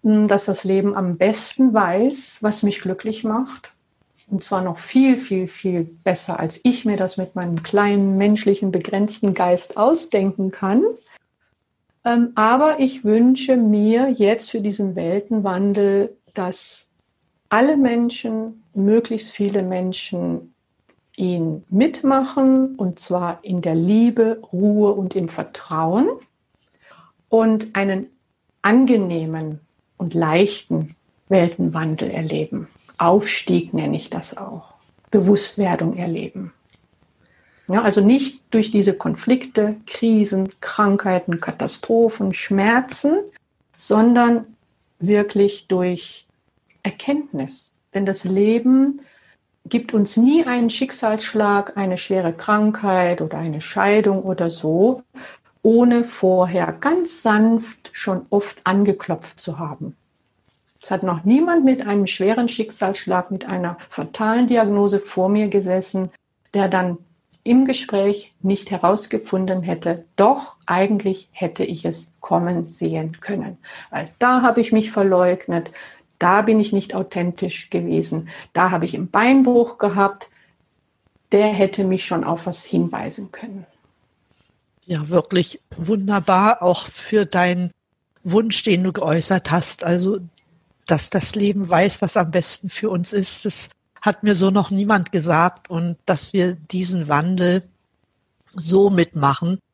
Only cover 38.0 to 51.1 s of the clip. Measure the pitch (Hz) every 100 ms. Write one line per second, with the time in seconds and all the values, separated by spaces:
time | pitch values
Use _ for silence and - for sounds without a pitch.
38 | 196 269 269 - _ 226 214 208 196 190
39 | 240 - - 254 - - 208 214 - -
40 | 233 214 208 190 190 _ - - 208 202
41 | 196 180 180 170 - - 165 - - 226
42 | 233 226 196 - - 196 202 240 254 -
43 | 285 359 403 _ _ _ _ _ - 214
44 | 226 240 233 233 - _ _ _ _ _
45 | 170 208 202 202 202 202 _ 185 180 175
46 | - - _ _ _ _ _ _ 196 -
47 | - 294 285 143 135 - - _ _ 196
48 | 196 190 180 190 208 233 247 262 277 277
49 | - _ _ _ _ _ - 240 240 220
50 | 202 - 247 320 330 247 233 - 269 -
51 | 226